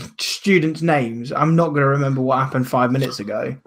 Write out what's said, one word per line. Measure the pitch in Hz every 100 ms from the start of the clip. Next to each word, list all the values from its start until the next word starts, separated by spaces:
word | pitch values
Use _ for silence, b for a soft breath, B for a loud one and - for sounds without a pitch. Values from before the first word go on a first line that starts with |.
| - -
students' | - - 202 185 160 156
names. | 165 147 117 117 120
I'm | - 156 165
not | 165
gonna | 143 139
remember | 143 139 131
what | 131 131
happened | 135 131 127
five | 131 123
minutes | 131 131 -
ago. | 101 107 127 135